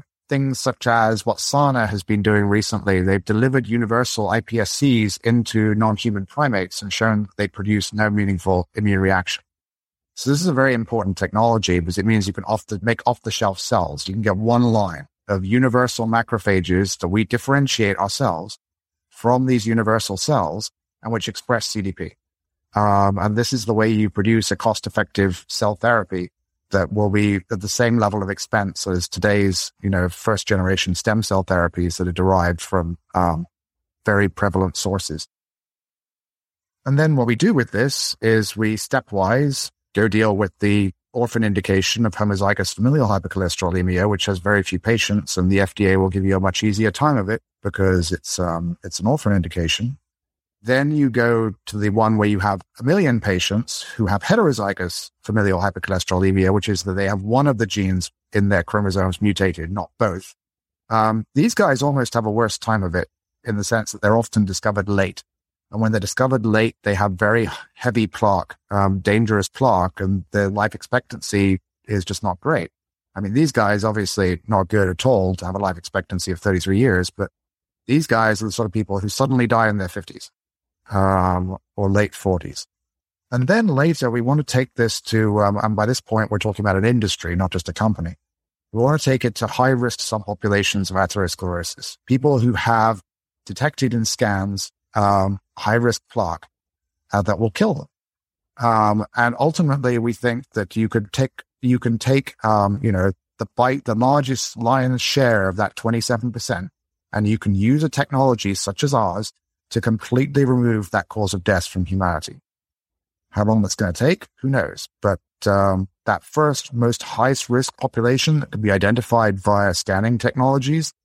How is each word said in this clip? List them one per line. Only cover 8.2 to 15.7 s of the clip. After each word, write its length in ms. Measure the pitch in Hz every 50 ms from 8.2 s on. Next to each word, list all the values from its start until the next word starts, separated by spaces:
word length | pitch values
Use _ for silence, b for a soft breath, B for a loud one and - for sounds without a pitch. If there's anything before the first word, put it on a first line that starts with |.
| 101 98 98 87 - 95 92 90 87 - -
immune 260 | - 107 104 98 95
reaction. 440 | 95 95 95 92 92 - - - _ _ _ _ _ _ _ _ _ _ _ _ _ _ _
So 160 | - - 127
this 100 | 143 143
is 60 | 180
a 60 | 185
very 200 | 143 127 135 135
important 460 | 127 117 110 - 120 110 98 98 92 -
technology 640 | 101 - - 107 117 117 117 110 101 - 90 90
because 180 | 85 87 87 104
it 80 | 95
means 200 | 113 110 107 95
you 60 | 98
can 120 | 92 - -
off 220 | - 110 107 -
the, 120 | - 107 92
make 180 | 98 117 113 - -
off-the-shelf 520 | 127 123 - - 113 - - 113 101 95 -
cells. 480 | - - 123 101 87 73 73 - -
You 80 | - 98
can 80 | 113
get 140 | 104 107 95
one 260 | 95 110 113 120 120
line 460 | 120 117 113 110 101 90 80 71 71 - _ _ _ -
of 160 | 101 98 95
universal 640 | 95 113 127 135 127